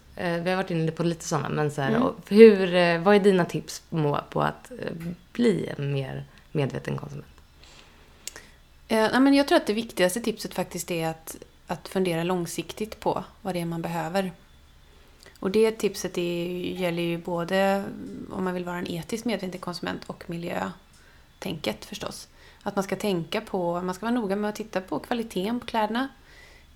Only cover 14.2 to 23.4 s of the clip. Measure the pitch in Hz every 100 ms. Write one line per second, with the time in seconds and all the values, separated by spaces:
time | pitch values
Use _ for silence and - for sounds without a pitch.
14.2 | 190 170 - - - - - - - -
15.2 | - - 196 214 220 220 202 196 180 185
16.2 | 175 175 175 180 180 180 180 170 170 170
17.2 | 170 170 170 190 196 196 208 208 - 196
18.2 | - - 185 180 180 175 180 175 160 226
19.2 | 240 208 190 180 - 170 180 180 - 175
20.2 | - 170 175 180 190 175 - - - -
21.2 | - - - 151 - 107 - 202 - -
22.2 | - - - - 208 202 196 190 214 180
23.2 | 156 220